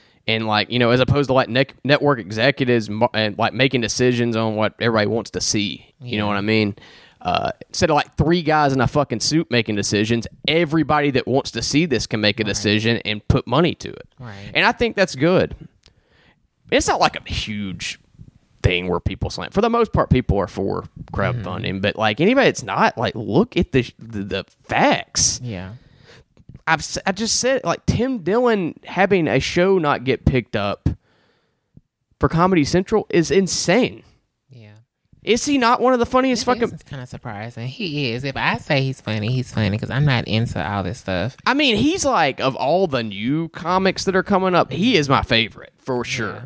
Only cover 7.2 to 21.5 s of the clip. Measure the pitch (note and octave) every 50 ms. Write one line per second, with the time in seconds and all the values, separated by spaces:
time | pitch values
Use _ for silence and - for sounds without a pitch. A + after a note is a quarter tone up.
7.2 | - F2+ F2 - - - - - - - - - F3+ D#3 D#3 C#3+ - - - -
8.2 | D3+ D3 E3+ F3+ D#3+ C#3+ D#3 D3+ D3 C#3+ C3+ C3+ B2+ - - D3 C#3 - B2 G#2+
9.2 | - - D3 D#3+ E3+ - B2 A#2+ A2 - G#2+ G2+ G2 - - G2+ G#2+ A2 A#2 A#2+
10.2 | A2 - - - - - D3+ E3 F3 C#3+ D3+ E3 D3+ B2+ D3+ D3+ D3 D3 B2+ B2
11.2 | A2+ - A#2+ C3+ - - - A#2 - - - C#3+ F3 E3+ B2+ A2 - - - A2
12.2 | G#2 G#2 G#2 - A2 G2+ G2+ - - G#2+ G#2 G#2+ G#2+ A#2 A#2 G#2 - - G#2+ G#2
13.2 | - - - C#3+ - - A#2+ D3 F3 D#3+ - - - A#1 - - - - _ -
14.2 | B2+ A#2 G2+ G2 G2+ G#2 G2 D3 F3+ G#3+ B3 - A#3+ A3+ A3 G3+ F#3+ - - C3+
15.2 | C#3 E3+ F#3+ D#3 F#2 D2+ - - - - _ _ _ - _ _ _ _ _ _
16.2 | _ _ _ _ _ _ _ _ _ - - C4+ - - E4+ - F3 D3+ - -
17.2 | - - - - - - G#2+ G#2 G#2 F#2+ F2 E2+ - - - - _ _ _ -
18.2 | - - - _ _ _ _ _ - - F2+ F2 F2+ F#2 F2 F2 - - B2+ A#2+
19.2 | - - - - F2+ - - F#3+ G#3+ A#3 A#3 A#3 A3+ - - F3 - - - B2+
20.2 | - - - G2+ F2+ F#2 - G2+ G2 G2 G2 F2+ - - - - - - - -
21.2 | G2 F#2 B2 A#2+ G2 F2+